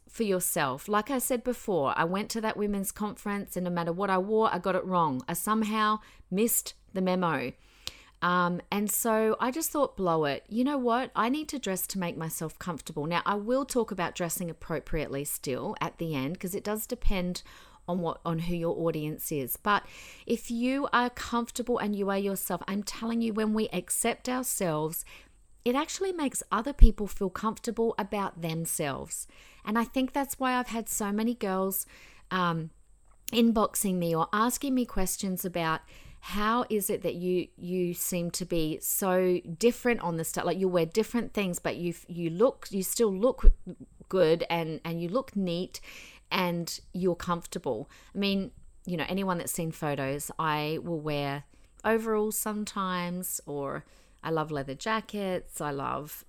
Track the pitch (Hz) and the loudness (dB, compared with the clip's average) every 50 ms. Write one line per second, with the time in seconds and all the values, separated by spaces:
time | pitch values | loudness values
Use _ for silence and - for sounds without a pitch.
0 | _ - - - 233 202 185 180 175 - - 170 147 135 127 143 - - 208 208 | _ -12 -4 -2 0 2 2 0 0 0 0 0 0 0 -2 -4 -4 0 0 0
1 | 208 - 277 247 - - 262 240 - 254 240 - - - 190 160 135 127 - - | 2 2 0 0 0 0 0 0 0 -2 -4 -4 -2 0 2 2 4 2 2 2
2 | 160 165 185 196 214 - - 226 220 220 - - 208 208 202 196 190 - - - | 0 0 0 -2 -2 -2 -4 -2 -2 -2 -2 0 -2 0 0 -2 -2 -4 -4 -4
3 | 214 208 208 - - 202 202 202 190 - - 180 180 175 175 175 170 170 170 180 | -4 -4 -4 -6 -6 -4 -4 -4 -6 -6 -4 -4 -2 -2 -2 0 0 -2 0 0
4 | 202 196 190 185 185 208 220 220 220 - - 175 175 196 180 190 - 185 185 175 | 2 2 2 2 2 2 4 4 4 4 2 2 0 2 2 2 0 2 4 4
5 | 165 151 131 127 - - 170 - - 214 220 220 220 208 220 220 214 214 214 214 | 4 4 2 -2 -4 -4 -4 -4 0 0 0 2 0 0 2 2 2 2 2 0
6 | - - - - - - 185 190 226 233 - - - - - - - - - 190 | -2 -12 -20 -18 -8 -2 0 2 2 4 2 0 -2 -4 -10 -14 -14 -8 -2 0
7 | 185 185 185 185 180 165 151 131 123 131 - _ - - - - - - - - | 2 2 2 2 2 2 0 0 -2 -4 -8 _ -20 -20 -18 -10 -10 -10 -10 -12
8 | - - - - - 175 180 180 175 175 180 175 - - - 202 208 196 - - | -20 -18 -8 -2 2 4 4 4 4 4 2 -2 -4 -2 -2 0 0 0 0 0
9 | - 233 220 220 220 220 220 - - 254 254 320 320 - - 302 277 254 - - | 2 4 4 4 4 4 2 2 0 -2 -2 -2 -4 -2 2 2 0 0 0 0
10 | 190 175 165 160 151 143 139 - - - 202 233 254 285 294 277 247 240 226 247 | 2 2 4 4 4 2 0 -2 -6 -4 0 0 2 2 2 2 2 2 2 2
11 | 262 226 - - 214 233 269 311 311 - - 269 - 196 190 180 - - - 190 | 0 -2 0 0 2 2 0 -2 -2 -6 -8 -6 -2 -2 -2 -2 -4 -4 -4 -2
12 | 180 170 - - 165 160 - - 170 156 - - - 180 165 160 - - - 151 | -2 -2 -4 -4 -6 -6 -4 -6 -6 -6 -8 -8 -8 -6 -6 -8 -8 -8 -6 -4
13 | 147 160 170 170 - - 202 208 202 220 254 269 277 262 - 247 220 - 202 185 | -2 0 0 0 2 0 -2 -2 0 0 0 0 0 0 0 0 0 0 -2 -4
14 | 175 156 - - 180 165 - - 185 165 160 - - - 165 143 - - - 160 | -4 -4 -2 -4 -4 -4 -4 -4 -6 -6 -8 -10 -8 -6 -6 -4 -2 -2 -2 -2
15 | 139 - 131 139 147 - - - - 147 123 123 127 196 220 - - 170 - - | -2 -2 -4 -6 -4 -6 -6 -6 -4 -4 -4 -2 -2 -4 -4 -4 -6 -6 -6 -6
16 | - 160 156 135 131 143 180 - - 180 180 202 - 208 214 214 - - 254 240 | -4 -4 -2 -2 -2 -2 -4 -6 -6 -6 -6 -4 -4 -4 -4 -4 -4 -6 -4 4
17 | - - 208 185 180 180 175 - - - - - - - - - - - 175 190 | 4 4 4 4 2 -2 -4 -6 -10 -14 -20 -20 -20 -20 -20 -14 -6 -4 -2 0
18 | 170 160 - - - 170 165 165 170 175 175 170 165 170 - - 165 165 160 156 | 0 -2 -4 -2 -2 -2 -2 0 0 0 0 0 0 0 0 2 0 0 0 0
19 | 151 151 156 - - - 165 143 131 120 - - - 208 208 196 - - - - | -2 -4 -4 -6 -6 -4 -2 -2 -2 -4 -6 -2 0 2 2 2 0 -4 -18 -18
20 | - - - - - - 233 226 - - 233 233 240 254 262 277 285 - - 240 | -18 -18 -18 -10 -2 -2 -2 -2 -2 -4 -2 0 2 2 2 2 0 2 2 2
21 | 247 247 247 - - - 240 233 240 - - - 233 240 240 - - 208 208 196 | 2 2 -2 -6 -6 -2 -2 -2 -2 -2 -4 -6 -2 0 0 0 0 -2 -2 0
22 | 196 196 196 196 202 196 196 190 - - 185 170 - - 190 208 208 - - - | 0 0 0 0 0 0 -2 -2 -2 -4 -4 -4 -4 -4 -4 -4 -4 -6 -8 -6
23 | 233 226 233 233 233 226 202 220 220 214 214 220 220 - - 180 - - - - | -4 -2 0 0 0 0 0 0 2 2 2 2 0 0 -2 -4 -2 -2 -2 0
24 | - 226 233 - - 254 254 254 254 - - - 196 170 156 151 156 156 165 - | 0 0 0 0 -2 -2 -2 -2 -2 -2 -2 0 0 0 2 0 0 -2 -4 -6
25 | - - - - - - - - - - - - - 247 247 277 311 320 - - | -10 -12 -16 -20 -20 -20 -20 -20 -20 -20 -12 -4 -2 0 0 0 0 -2 -4 -4
26 | 381 381 370 339 294 262 - - - - - 208 220 285 277 - - 226 208 - | -2 -2 -2 -2 -2 -2 -2 -4 -6 -2 -2 -2 -2 2 10 12 12 12 12 8
27 | 208 190 - - 202 185 - - - 220 220 - - 233 208 - 226 226 - - | -4 -6 -2 -2 -2 -2 -2 -2 -2 -2 -2 -2 -6 -6 -2 0 0 0 2 -2
28 | 208 196 - 202 196 175 - 170 165 165 160 165 165 - - - 160 143 131 131 | -4 -2 -2 -2 -4 -4 -4 -4 -4 -4 -2 -2 -2 -2 -2 -2 -2 -2 -2 -4
29 | 69 - - - - - - - - - - - - - 214 233 233 233 - 262 | -6 -8 -10 -10 -10 -12 -16 -20 -20 -20 -18 -10 -4 -2 0 0 0 0 0 -2
30 | 262 254 - 285 277 277 - - 262 254 254 247 247 - 214 233 - - - - | -2 0 0 -2 -2 -4 -4 -2 -2 0 0 0 -2 -2 -4 -6 -6 -4 -4 -4
31 | 220 202 202 208 226 233 240 - 220 196 190 190 190 190 190 - - - - - | -2 -2 0 0 0 0 0 -2 -2 -2 0 0 0 0 -2 -4 -6 -8 -12 -20
32 | - - - - - - 180 185 180 175 165 165 160 160 - - - - - - | -20 -20 -20 -18 -10 -4 0 0 2 2 2 0 -4 -6 -12 -20 -20 -20 -20 -20
33 | - - - - - - - 240 233 233 214 226 208 - - - - 196 185 180 | -20 -20 -20 -14 -8 -2 2 4 4 6 6 4 2 2 2 0 0 0 2 2
34 | 170 170 165 160 165 - - 208 220 247 - - - 277 262 254 240 - - 202 | 2 2 2 2 2 2 2 2 2 2 2 0 0 0 2 2 2 2 2 0
35 | 190 190 - - - 190 185 175 - 185 170 175 165 160 160 - - - - - | 2 2 0 -2 -2 -4 -2 -2 -4 -4 -2 0 0 0 0 -2 -4 -10 -20 -20
36 | - - - - - - 185 202 208 214 226 247 247 - 220 208 190 - 196 - | -20 -20 -20 -16 -10 -4 -2 0 2 4 4 2 2 2 0 0 0 0 -2 0
37 | - 170 - 175 180 180 180 175 - - - - - 175 180 185 180 175 175 - | 0 -2 -2 -2 0 2 2 2 0 -2 -8 -10 -6 -2 0 0 0 0 -2 -2
38 | - - 190 175 170 170 - - 175 - 170 165 156 156 156 - - - - - | -4 -2 -2 -2 -2 -2 -4 -4 -4 0 0 2 2 0 -2 -4 -4 -2 -2 0
39 | 208 190 180 185 185 185 180 175 - - 165 - 220 240 233 - - 247 233 226 | 2 4 4 4 6 4 2 2 0 -6 -2 4 4 4 4 4 0 0 0 0
40 | - 170 165 165 160 - - 180 - 175 165 190 190 185 175 175 165 160 - 220 | 0 -4 -2 -2 -4 -4 -2 0 0 0 2 2 2 4 4 4 2 4 2 2
41 | 214 - - 240 220 - - 214 202 180 175 - - 160 107 131 175 175 165 - | 2 2 0 -2 -2 -2 -2 -2 0 0 -2 -2 -2 -4 -2 -2 -2 -4 -4 -6
42 | - - 180 170 170 165 165 180 226 269 - - - - 196 196 180 - - - | -10 -10 -6 -4 -2 -2 2 4 4 4 4 2 -10 -4 -2 -2 -2 0 2 2
43 | 233 208 190 185 208 254 175 - - - - - - 185 175 - - - - - | 2 2 2 2 2 2 4 6 6 6 6 6 -2 -12 -12 -14 -16 -20 -20 -20
44 | - - - 190 175 156 165 175 175 - 170 170 165 160 160 147 - 165 165 170 | -10 -2 2 4 6 6 4 2 2 -2 -2 -2 -2 -4 -6 -8 -6 -6 -6 -4
45 | 170 165 185 262 269 - - 196 190 180 170 175 185 - - - - - - - | -4 -2 -2 -2 -4 -2 -4 -2 -2 0 -2 -2 -4 -6 -8 -14 -16 -16 -18 -18
46 | - - - - - - - 190 180 175 175 170 170 - - - - - - 180 | -18 -20 -20 -18 -8 -4 0 0 0 0 0 -2 -4 -6 -8 -10 -12 -10 -6 0
47 | 185 180 170 - - 180 175 170 - - - 175 - 147 120 107 139 - - - | 0 0 0 0 0 -2 -2 -2 -4 -8 -10 -6 -4 -2 -2 -4 -4 -10 -14 -20
48 | - - - 196 202 196 196 196 190 - - - - - - - - 180 180 165 | -20 -10 -4 0 0 2 2 0 -2 -4 -10 -16 -20 -20 -20 -12 -8 -6 -2 -2
49 | 139 - 185 190 196 190 180 170 - - - - 165 160 156 - 170 147 143 143 | -2 -2 -2 -2 0 0 0 -2 -2 -4 -4 -2 -2 -4 -4 -4 -2 -2 -2 0
50 | 135 131 139 147 - - - - 160 156 151 151 151 151 160 156 - 175 170 156 | -2 -2 -2 -4 -6 -8 -6 -2 0 0 0 0 0 -2 -2 -4 -4 -4 -4 -4
51 | 147 156 147 143 143 143 139 143 - - - - - - - - - 214 220 226 | -2 -2 -2 -2 -2 -2 -4 -6 -8 -14 -20 -20 -20 -20 -12 -2 2 2 2 2
52 | 220 226 220 214 214 220 214 - - 214 208 208 208 - - 208 190 185 185 180 | 2 2 0 2 2 0 0 -2 -4 -2 -4 -4 -6 -4 -4 -2 -2 -2 -2 -2
53 | 175 175 175 180 185 - - - - - 143 143 139 135 139 147 - - - - | -2 -2 -4 -4 -6 -6 -6 -8 -6 -6 -6 -4 -4 -4 -6 -6 -10 -12 -20 -20
54 | - - - - - 160 165 160 156 156 156 143 139 143 135 - - 226 220 220 | -20 -20 -18 -10 -4 -2 0 0 0 -2 -2 -4 -4 -6 -8 -6 -2 -2 -2 -2
55 | 214 - - 208 196 190 185 175 - - - - 156 143 139 139 135 123 127 135 | -2 -4 -6 -4 -2 -2 -2 -4 -4 -6 -8 -6 -4 -4 -4 -4 -4 -2 -4 -4
56 | 147 156 - - - | -6 -8 -12 -16 -18